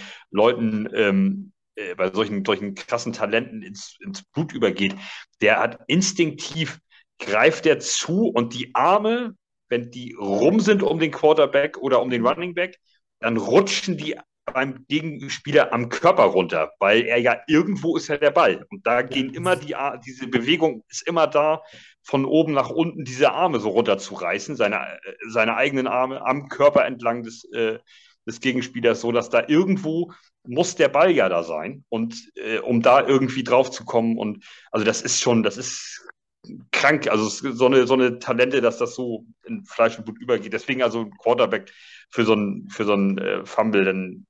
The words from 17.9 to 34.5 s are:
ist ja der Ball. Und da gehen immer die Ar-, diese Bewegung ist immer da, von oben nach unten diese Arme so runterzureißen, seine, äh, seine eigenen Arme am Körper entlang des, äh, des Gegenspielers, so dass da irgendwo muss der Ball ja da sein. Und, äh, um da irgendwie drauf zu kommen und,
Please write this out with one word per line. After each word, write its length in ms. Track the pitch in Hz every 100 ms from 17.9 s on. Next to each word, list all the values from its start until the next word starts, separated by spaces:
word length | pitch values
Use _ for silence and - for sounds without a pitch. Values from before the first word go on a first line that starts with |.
| 165
ist 120 | -
ja 100 | 147
der 140 | 147
Ball. 340 | 151 127 82 -
Und 160 | 98 113
da 160 | 120
gehen 300 | 127 135 131
immer 220 | 147 180 180
die 200 | 147 -
Ar-, 240 | 139 127
diese 280 | 127 131 127
Bewegung 560 | 123 123 170 160 113 -
ist 180 | - 160
immer 200 | 170 156
da, 340 | 147 151 160 - - - _
von 220 | - 139 135
oben 280 | 156 156
nach 180 | 139 -
unten 340 | 165 165 151 127
diese 260 | 127 139
Arme 280 | 117 180 123
so 100 | 104
runterzureißen, 840 | 98 110 98 - 87 87 98 - 127
seine, 220 | 104 104
äh, 360 | 64 85 98 - 113
seine 260 | 113 110 110
eigenen 320 | 143 135 127
Arme 380 | 123 131 135 123
am 240 | 139 143
Körper 360 | - 143 143 123
entlang 360 | 123 117 120
des, 240 | 113 117 -
äh, 240 | 120 113 110 _ _ _ _ -
des 140 | 113
Gegenspielers, 580 | 131 127 123 127 117 110
so 120 | 117
dass 180 | 117 -
da 180 | 120 117
irgendwo 640 | 151 190 185 156 165 175 - _ _
muss 320 | - 123 180 -
der 140 | 143
Ball 220 | 139 185
ja 180 | 143 95
da 140 | 87
sein. 420 | 82 78 90 139 _
Und, 260 | 113 117 113 - -
äh, 220 | 110 110
um 240 | - 117
da 260 | 127 131 -
irgendwie 360 | 135 147 131
drauf 260 | 123 123 127
zu 160 | - 117
kommen 320 | 117 117 113
und, 260 | 107 104 -